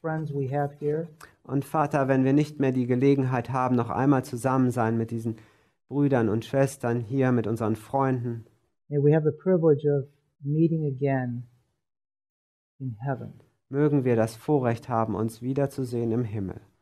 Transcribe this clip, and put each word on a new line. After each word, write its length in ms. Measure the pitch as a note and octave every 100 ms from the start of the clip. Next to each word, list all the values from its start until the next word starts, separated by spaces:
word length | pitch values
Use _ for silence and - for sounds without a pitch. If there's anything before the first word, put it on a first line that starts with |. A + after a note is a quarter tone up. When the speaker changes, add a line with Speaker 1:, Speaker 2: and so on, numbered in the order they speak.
Speaker 1:
friends 320 | D#3+ D#3+ D3
we 140 | C#3 C3
have 240 | C#3+ C#3+ C#3+
here, 260 | D3 D#3 E3 - - _
Speaker 2:
Und 200 | - C#3 -
Vater, 420 | D#3+ D3 D3 C3+
wenn 160 | C3+
wir 80 | C3
nicht 260 | C#3+ D3 -
mehr 140 | C3+
die 140 | C3 B2
Gelegenheit 640 | B2 C#3 C#3 B2+ B2+ A#2
haben, 260 | C3 B2+ B2
noch 140 | A#2
einmal 340 | A2 C3+ C3
zusammen 460 | - A#2+ C3 C3 B2+
sein 260 | A#2+ A2 A#2
mit 140 | A2+
diesen 260 | A#2 A2+ A2 - _ _ _ -
Brüdern 420 | C#3 C#3+ B2+ A2
und 140 | A2+ -
Schwestern 520 | C#3 C3+ - A#2+ A#2+
hier, 300 | A2 C#3 B2+
mit 140 | A#2+ G#2+
unseren 300 | A#2 A2 A2
Freunden, 680 | - C3+ C3+ C3 A#2+ A#2 - _ _ _ -
Speaker 1:
may 80 | D3
we 160 | D3
have 100 | D#3+ D#3
the 60 | D#3
privilege 500 | F#3 F3+ D#3+ D3 D3
of 200 | C#3+ C3+ _ _ _
meeting 460 | C#3+ D#3 E3 D#3+ D3
again 580 | C3 C#3 C3 B2 A#2+ A#2+ _ _ _ _ _ _ _ _ _ _ _ _ -
in 160 | C3 G#2 C#3
heaven, 280 | B2 A2 - _ _ -
Speaker 2:
mögen 360 | C#3 D3+ C#3+
wir 120 | B2+ A2+
das 180 | A2
Vorrecht 540 | - - D3 B2 A#2 -
haben, 260 | A2+ A2
uns 280 | F#2+ A2+ -
wiederzusehen 680 | B2 C#3 C#3 - B2 A#2+ A#2
im 120 | A#2
Himmel 360 | A2+ G#2+ F#2 - - _